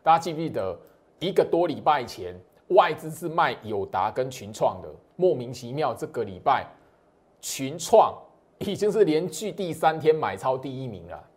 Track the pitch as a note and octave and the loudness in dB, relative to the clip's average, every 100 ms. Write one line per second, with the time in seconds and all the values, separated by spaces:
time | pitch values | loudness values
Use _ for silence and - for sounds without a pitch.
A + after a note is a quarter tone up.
0 | D#3+ D#3+ F3 D#3 D#3+ A2+ F#2+ E2+ - _ | 6 4 2 -4 -4 -4 -4 -6 -14 _
1 | _ _ E3 F#3 D#3+ E3+ D3+ A#2 D#3 D3 | _ _ 0 2 4 2 0 0 2 0
2 | A#2 - F2+ F2+ - _ _ F#3 F3 D#3 | -2 -10 -12 -12 -20 _ _ 6 6 0
3 | D#3+ D#3+ F3 E3 D3+ A2+ G#2+ G#2 F#2+ G2 | -8 -8 -4 0 0 0 -6 -6 -4 -2
4 | G#2 - C3 - G#2 A2+ C3 F#2 E2 D#2 | -2 -2 -4 -6 -14 -2 -2 -2 -14 -18
5 | _ - F3+ C3+ B2 B2 A#2+ C#3 C#3+ A2 | _ 0 2 2 -4 -10 -8 -4 -2 -4
6 | D#3 B2+ G#2 F2+ C#3 A#2+ F2+ - _ _ | -6 -6 -6 -2 2 2 0 -16 _ _
7 | _ _ _ _ - - C3+ E3+ - A3 | _ _ _ _ -10 -6 -6 -6 6 6
8 | C3 - - _ _ _ G#3 F#3 G#3 G3+ | 6 0 -18 _ _ _ -6 0 0 4
9 | F3 D3+ F3 - G#3+ E3+ F3+ D#3+ D#3+ D#3+ | 4 4 0 -6 -8 -6 -6 0 0 4
10 | D#3 D#3 A#2 G2 C3+ C3 C#3 C3 B2+ F#2+ | 2 4 0 -2 -2 -2 -6 -10 -10 -12
11 | E2+ D#2 - | -14 -16 -18